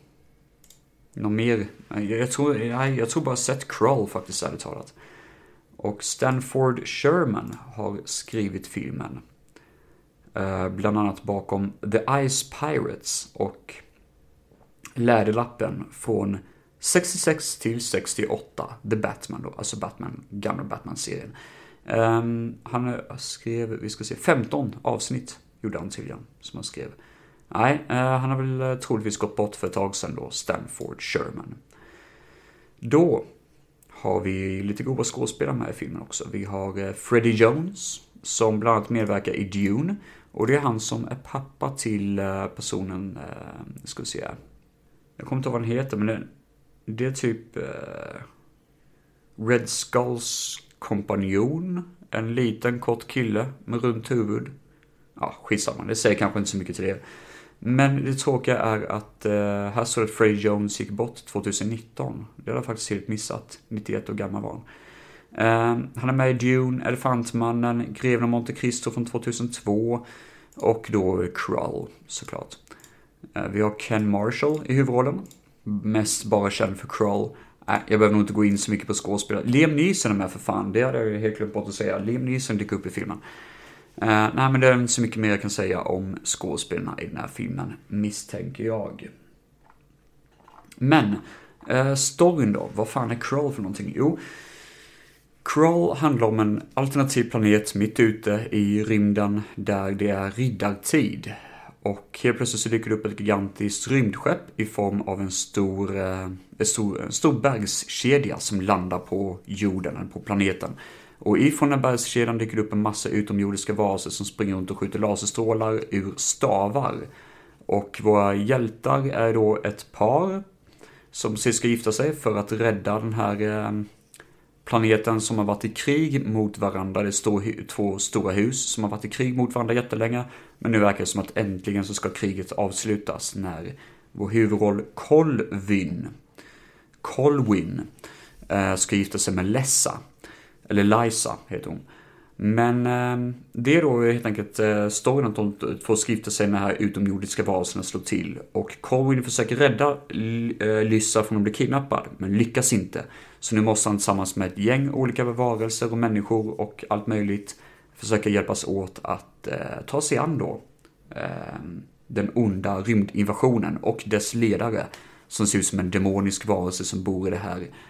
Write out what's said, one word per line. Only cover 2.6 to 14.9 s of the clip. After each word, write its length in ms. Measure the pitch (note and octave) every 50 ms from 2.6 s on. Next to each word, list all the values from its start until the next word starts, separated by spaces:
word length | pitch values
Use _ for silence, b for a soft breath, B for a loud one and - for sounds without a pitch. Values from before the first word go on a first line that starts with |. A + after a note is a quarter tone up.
| A2+ A#2 A#2+ B2+ C3+ C3+ C3+
jag 160 | B2 A#2 A#2
tror 120 | - E3+
bara 140 | C#3 C3+ B2+
sett 320 | B2+ - - C3+ C3+ - -
Krull 380 | - - A2+ B2+ C#3 A#2+ G2+
faktiskt, 360 | G2+ - F#2 - - - -
ärligt 180 | - - E2 E2+
talat. 340 | - - - - - - - B B B B B B B B B B B B B B B B
Och 280 | - - G#2 G#2 - -
Stanford 840 | - - - - C3 C3 B2+ B2+ - - C3 C3 C3 B2 - -
Sherman 680 | - - - - C#3+ E3+ F3+ E3 B2+ G2+ - - - - - - - -
har 260 | G#2+ G#2 G2+ G2+ - -
skrivit 640 | - - - - - - A2+ G#2 G2 G2 F#2+ -
filmen. 540 | - - C3 - - - - - - C2 - - - _ _ _ _ b b b b b b b b b b b b b b b b -
Eh, 340 | G#2 G2 F#2+ F#2+ F#2 F#2 F#2+
bland 300 | F#2+ F#2 G#2 G#2 G#2 G#2+
annat 240 | G#2 G2+ G2 -
bakom 500 | - G2+ G2+ G2 - - G2 G2 G2 G2+ - - - G#2
The 360 | G#2+ A2+ - B2+ C3+ C#3 C#3 C3
Ice 220 | C3+ - - - - -
Pirates 680 | C#3+ D3+ D3+ B2 - - - - - - - - - -
och 420 | - - G2+ G2 - - - - - - - _ _ _ _ _ _ _ _ _ _ _ _ _ _ _ _ _ _ _ - -